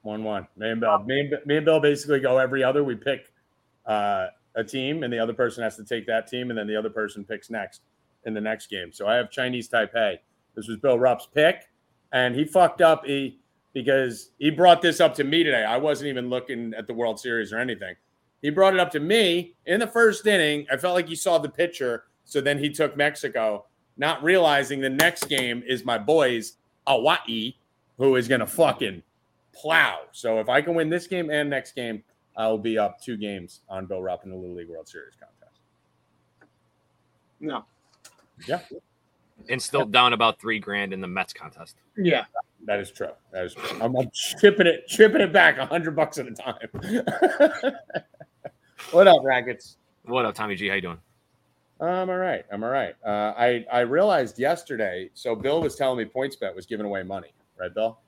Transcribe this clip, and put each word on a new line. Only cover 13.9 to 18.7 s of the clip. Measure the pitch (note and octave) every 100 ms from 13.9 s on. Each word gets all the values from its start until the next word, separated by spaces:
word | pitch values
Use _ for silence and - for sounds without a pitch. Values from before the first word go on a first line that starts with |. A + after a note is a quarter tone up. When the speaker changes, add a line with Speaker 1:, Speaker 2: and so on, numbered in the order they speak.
| C3+ B2+ A2+ - _
Speaker 1:
he | D3
brought | D3+ F3+ E3+
this | E3+ D#3
up | E3
to | -
me | C#3 D#3+
today. | D#3 B2
I | G#2+ A#2+
wasn't | D3+ D3 C#3+
even | B2+ B2
looking | B2 B2+ A#2+ A#2
at | A2 G#2+
the |
World | A2+ A#2 G#2+
Series | B2+ A#2 G2+
or | A2
anything. | B2+ G#2+ F#2+ F2+ _ _ _ _
He | C#3+
brought | D3+ F#3+